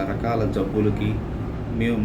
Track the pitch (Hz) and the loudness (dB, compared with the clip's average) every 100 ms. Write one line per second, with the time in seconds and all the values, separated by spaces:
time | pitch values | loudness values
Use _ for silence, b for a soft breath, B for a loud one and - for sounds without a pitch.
0 | 98 101 117 117 101 104 95 107 104 - | 0 -2 0 2 2 0 0 2 2 2
1 | 107 110 - - - - - 113 117 113 | 0 0 -2 -4 -4 -4 -4 0 0 2